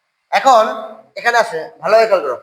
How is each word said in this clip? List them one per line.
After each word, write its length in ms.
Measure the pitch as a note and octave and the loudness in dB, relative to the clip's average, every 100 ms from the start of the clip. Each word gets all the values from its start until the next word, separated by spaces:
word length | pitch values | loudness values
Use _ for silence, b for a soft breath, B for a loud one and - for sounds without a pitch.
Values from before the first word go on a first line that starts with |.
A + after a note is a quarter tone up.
| _ _ _ | _ _ _
এখন 300 | G3 B3+ A#3 A3 - - - _ - | -2 2 2 2 -4 -14 -18 _ -8
এখানে 180 | A#3+ A#3 | -2 0
আসে, 160 | - D#3+ D3+ - | -2 -6 -12 -10
ভালোভাবে 240 | E3 A3 A3 | 0 2 4
খেয়াল 120 | F#3 | 0
করো। 120 | C#3+ A#2 | -2 -8